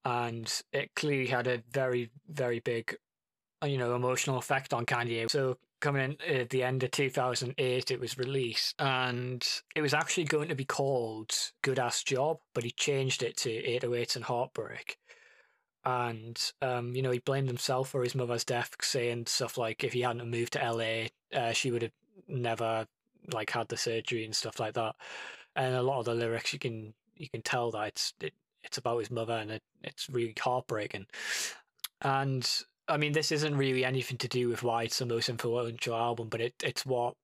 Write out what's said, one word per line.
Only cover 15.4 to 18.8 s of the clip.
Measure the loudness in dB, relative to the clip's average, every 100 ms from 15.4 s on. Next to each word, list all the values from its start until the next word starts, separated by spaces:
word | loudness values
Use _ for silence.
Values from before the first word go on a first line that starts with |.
| _ _ _ _
And, | 0 2 0 -4 -8 -4 -4 -2
um, | 0 0 -2
you | 0
know, | 2
he | 0
blamed | 2 2 0
himself | 0 0 0 0
for | 0
his | 0
mother's | 0 0 -2
death, | 0 -2 -2 -4